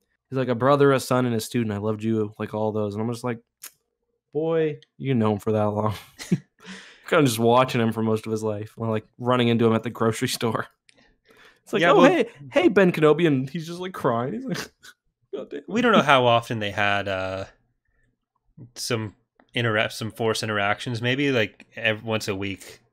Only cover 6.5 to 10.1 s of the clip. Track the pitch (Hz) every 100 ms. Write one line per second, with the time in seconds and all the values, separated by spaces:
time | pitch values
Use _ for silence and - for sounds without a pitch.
6.5 | _ - - - - - 170 139 110 117
7.5 | 123 131 123 113 110 110 110 110 110 110
8.5 | 104 104 - 113 110 - _ 123 123 120
9.5 | 117 113 110 117 - 113